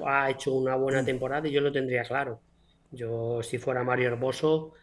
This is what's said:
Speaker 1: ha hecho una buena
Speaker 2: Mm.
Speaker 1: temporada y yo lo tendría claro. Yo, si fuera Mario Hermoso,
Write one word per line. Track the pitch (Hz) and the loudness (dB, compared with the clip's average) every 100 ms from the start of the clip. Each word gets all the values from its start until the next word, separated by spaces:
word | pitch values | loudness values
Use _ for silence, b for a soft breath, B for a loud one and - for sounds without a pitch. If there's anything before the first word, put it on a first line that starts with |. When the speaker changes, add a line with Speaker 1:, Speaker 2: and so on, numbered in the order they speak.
| 147 | 0
Speaker 1:
ha | 139 135 | 2 2
hecho | 135 - | 0 0
una | 131 131 131 | 0 2 2
buena | 135 135 | 2 2
Speaker 2:
Mm. | 131 | 2
Speaker 1:
temporada | 127 127 143 156 | 0 0 -2 0
y | |
yo | 139 | 2
lo | 143 | 2
tendría | 143 131 123 | 0 0 0
claro. | 117 131 135 113 _ _ _ _ _ | 0 -2 -4 -6 _ _ _ _ _
Yo, | 127 113 117 117 117 | -10 -6 -4 -2 -2
si | 113 123 | -4 -4
fuera | 135 127 | -2 0
Mario | 123 127 123 | 2 2 2
Hermoso, | 120 131 127 156 156 156 B | 0 -2 0 2 2 -2 B